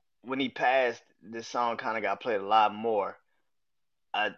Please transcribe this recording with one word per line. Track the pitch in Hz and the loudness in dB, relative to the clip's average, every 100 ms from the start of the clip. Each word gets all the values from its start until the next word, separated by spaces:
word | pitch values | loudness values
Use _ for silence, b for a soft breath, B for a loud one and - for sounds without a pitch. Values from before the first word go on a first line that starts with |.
| _ _ | _ _
when | 117 131 | -8 -4
he | 131 | -4
passed, | - 135 131 123 113 - _ | 0 2 4 2 -2 -14 _
this | 95 113 113 | -14 -12 -6
song | 127 120 113 | -2 -2 -2
kinda | 127 110 | -4 -2
got | 101 98 | -2 -2
played | 127 104 | -2 -2
a | 98 | 4
lot | 110 104 | 4 4
more. | 104 113 104 92 - _ _ _ _ _ _ _ _ _ | 2 0 0 0 -6 _ _ _ _ _ _ _ _ _
I, | 104 107 | -2 -2